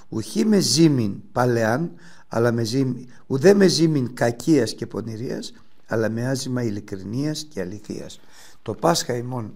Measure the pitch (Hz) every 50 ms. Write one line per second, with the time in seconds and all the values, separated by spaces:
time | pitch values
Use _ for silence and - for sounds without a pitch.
0 | - - 113 110 110 - - 208 220 220 214 196 151 98 113 151 170 156 143 127
1 | 110 101 98 95 - - - 123 123 123 120 113 113 107 117 139 170 170 - -
2 | - - - - - - - 113 117 120 117 117 117 107 120 135 135 131 120 -
3 | - - - - - - 131 135 131 190 202 202 196 175 139 147 165 160 156 139
4 | 123 113 - - 131 120 120 - - 160 160 139 113 110 - - 117 104 - 101
5 | 110 117 110 107 123 - - - - - - - - - - - - - 110 113
6 | 110 107 110 117 120 131 135 127 135 131 127 123 120 113 101 101 98 - 101 95
7 | 95 98 110 131 143 156 151 147 - - - 101 90 90 104 104 - - - -
8 | - - - - - - - - - - - - - 113 104 - - 165 170 -
9 | - - 120 123 120 123 131 123 110 104 -